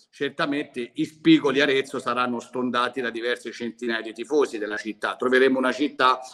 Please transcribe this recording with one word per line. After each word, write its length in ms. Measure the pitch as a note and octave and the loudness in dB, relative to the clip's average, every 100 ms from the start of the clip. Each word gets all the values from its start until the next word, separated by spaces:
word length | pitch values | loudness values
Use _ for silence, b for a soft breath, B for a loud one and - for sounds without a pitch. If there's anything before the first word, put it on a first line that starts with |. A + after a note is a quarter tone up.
| _ | _
certamente 840 | - C#3+ C#3 D#3 C#3+ - B2+ A#2+ - | -8 -8 -4 -4 -2 -6 -8 -10 -6
i 100 | D#3 | -6
spigoli 560 | - E3 D#3 C#3 C3 | 0 4 6 6 2
Arezzo 360 | D3 C3+ C3+ B2+ | 2 2 0 -4
saranno 440 | B2 A#2+ B2 A#2+ | -2 0 0 -2
stondati 580 | - B2+ B2 A#2+ B2 C3 | -6 -4 -2 0 -2 -2
da 100 | A#2 | -6
diverse 440 | A2+ A#2+ A#2+ A#2+ | -4 -4 -4 -6
centinaia 480 | G#2+ A#2 A2+ A#2+ A2+ | -8 -10 -6 -6 -4
di 100 | A2 | -6
tifosi 460 | G#2+ A2+ D3 C3+ A2+ | -10 -2 2 2 -2
della 180 | G#2+ G#2+ | -6 -6
città. 400 | A2 G2+ A2 F#2+ | -8 -6 -6 -2
Troveremo 420 | B2+ B2+ C3+ C3 | 2 4 4 4
una 140 | B2+ | 0
città 480 | A#2+ C#3+ - B2+ B2+ B | -2 -4 2 2 2 B